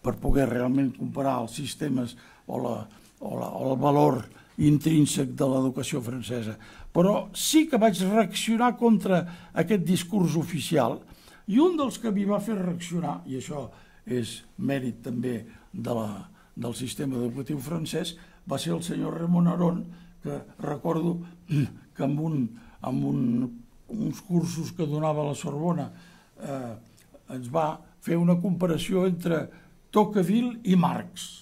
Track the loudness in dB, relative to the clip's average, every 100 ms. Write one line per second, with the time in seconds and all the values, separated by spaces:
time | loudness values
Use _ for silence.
0 | -4 -2 4 4 4 2 2 2 2 -2
1 | -8 -2 -2 -2 -4 -8 -8 -6 -2 -2
2 | -4 -8 -20 -20 -8 -6 -4 -6 -8 -18
3 | -20 _ -8 -6 -6 -4 -2 2 4 6
4 | 4 4 -6 -18 -16 2 4 6 6 6
5 | 6 2 -2 0 0 2 0 -2 -4 -4
6 | -4 -8 -6 -6 -6 -10 -16 -20 -2 4
7 | 4 4 -2 -6 4 4 4 4 4 4
8 | 2 2 2 -2 0 2 2 4 4 4
9 | 4 2 0 -12 -6 -2 2 2 2 0
10 | 2 2 2 2 -2 -6 0 2 2 -2
11 | -10 -20 -20 -14 0 4 4 4 -2 -2
12 | -2 0 0 -2 -2 -2 -2 -4 -4 -4
13 | -4 -6 -8 -10 -8 -10 -10 -16 -20 -20
14 | -6 -4 -4 -10 -16 -6 -2 -2 -4 -8
15 | -8 -4 -4 -6 -8 -20 -16 -10 -4 -4
16 | -4 -8 -14 -20 _ -10 -8 -8 -10 -6
17 | -4 -2 -4 -6 -6 -8 -6 -6 -4 -4
18 | -6 -10 -20 -20 -6 -4 -2 -4 -4 -4
19 | -4 -4 2 4 4 4 0 0 -8 -16
20 | -20 -14 -10 -10 -12 -8 -6 -4 -2 0
21 | 0 -2 -8 -18 -2 0 0 -6 -20 -4
22 | -2 -2 -2 -2 -4 -6 -20 -12 -6 -4
23 | -2 0 0 0 -2 -8 -20 _ -12 -6
24 | -6 -6 -2 0 0 -4 -8 -4 -2 0
25 | 0 0 -2 -4 -6 -2 -2 -2 -4 -10
26 | -20 -20 _ -16 -10 -8 -8 -12 -18 _
27 | _ -20 _ -12 -4 0 0 -4 -14 _
28 | -2 4 4 4 2 0 0 0 0 2
29 | 2 0 0 -2 -2 -14 -20 _ _ 2
30 | 4 2 2 2 0 -4 4 4 4 0
31 | -8 -14 -16 -16